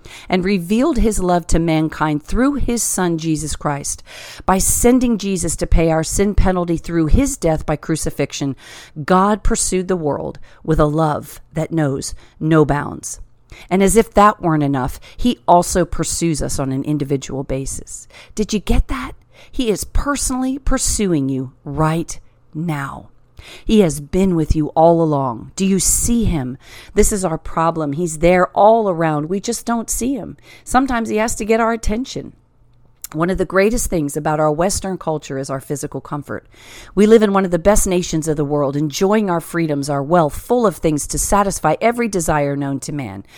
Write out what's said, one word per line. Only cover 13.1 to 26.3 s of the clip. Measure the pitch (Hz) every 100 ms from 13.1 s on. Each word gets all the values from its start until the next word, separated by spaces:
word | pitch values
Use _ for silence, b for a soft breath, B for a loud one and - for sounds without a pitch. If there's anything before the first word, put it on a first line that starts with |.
| - - _ _ B B
And | 185
as | 196 202
if | 226 202
that | 208 -
weren't | 175 156
enough, | 143 135 127 - B B
he | 240 - -
also | 175 170 190 165
pursues | - 156 - 170 147
us | 135 -
on | 135
an | 135
individual | 147 147 139 139 - 131 139
basis. | 135 135 - - - - B B
Did | - 208
you | 208
get | - 247 -
that? | 262 262 - _ b b
He | - 240
is | 180 -
personally | - 285 277 - 254 262 269
pursuing | - 262 - - 196 156 135
you | 131 131 _
right | 147 143 156 165 - - - _ _
now. | 151 170 147 - - - - _ - B B
He | B 214
has | 170 143
been | 143 185 190 165
with | 147 160
you | 147
all | - 165 170
along. | 160 143 135 113 135 -
Do | 190
you | 190
see | - - - 240
him? | 190